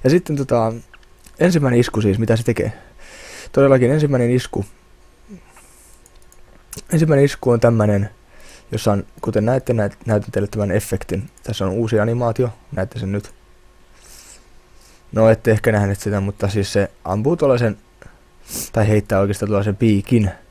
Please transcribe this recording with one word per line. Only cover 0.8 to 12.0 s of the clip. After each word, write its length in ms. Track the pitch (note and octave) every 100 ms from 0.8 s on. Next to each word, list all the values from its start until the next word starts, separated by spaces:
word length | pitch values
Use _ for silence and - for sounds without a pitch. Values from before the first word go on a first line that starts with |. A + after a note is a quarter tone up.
| - - - - - -
ensimmäinen 400 | F3 E3 C#3 A#2+
isku 200 | A#2 A2
siis, 180 | G2+ G2
mitä 180 | A2+ A2+
se 60 |
tekee? 300 | A#2 A2+ A2 - - - - - - - -
Todellakin 380 | - C#3 C3 B2
ensimmäinen 400 | D3+ D3 C3 A#2+
isku. 340 | B2+ - - G2 - _ - - _ - F#3+ - - - - - - _ - - - - - - - -
Ensimmäinen 320 | E3 D#3+ C#3
isku 260 | C#3+ - B2+
on 100 | A#2+
tämmönen, 500 | A#2 A2+ G#2+ G#2 G2+ - _ - - - -
jossa 200 | G#2+ A2+
on, 140 | G2+ - -
kuten 240 | - G#2+
näette, 280 | A2 C3 -
näet-, 260 | A#2 G2+ - -
näytän 240 | G#2 -
teille 180 | G2+ G2+
tämän 220 | A2 G2+
efektin. 600 | G2 - - - F#2 A#2 _
Tässä 240 | - G#2+ F#2+
on 60 |
uusi 280 | G2+ A2 A2